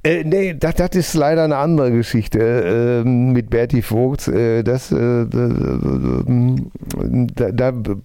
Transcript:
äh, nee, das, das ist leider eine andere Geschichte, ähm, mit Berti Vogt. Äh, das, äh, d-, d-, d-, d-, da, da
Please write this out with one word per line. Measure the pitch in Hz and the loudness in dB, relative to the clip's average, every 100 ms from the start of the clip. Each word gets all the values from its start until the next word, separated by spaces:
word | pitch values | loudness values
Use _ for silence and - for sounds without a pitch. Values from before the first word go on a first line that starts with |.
äh, | 151 170 | -2 -2
nee, | 156 160 190 147 | 0 0 0 -2
das, | 156 | -2
das | 165 180 190 | 0 0 0
ist | 156 | 0
leider | 160 143 160 | 0 2 2
eine | 156 139 | 2 2
andere | 151 160 127 | 2 2 2
Geschichte, | 117 110 117 104 107 113 120 87 113 120 120 120 | 2 0 0 0 0 2 2 2 2 2 2 2
ähm, | 123 127 | 2 2
mit | 123 113 | 0 0
Berti | 117 120 123 | 0 0 0
Vogt. | - 110 127 139 - | 0 0 0 0 -2
Äh, | 98 117 113 | 0 2 0
das, | 113 127 - | 0 -2 -2
äh, | 156 | 0
d-, | 120 120 120 | 0 0 0
d-, | 117 120 - 65 65 - 65 64 64 127 | 0 0 0 -2 -2 -2 0 0 -2 0
d-, | 123 123 131 - - - - | 2 2 0 -4 -10 -10 -6
d-, | 131 123 120 - 110 | -2 0 -2 -2 -2
da, | 120 127 | 0 -2
da | 123 107 98 | -2 -6 -6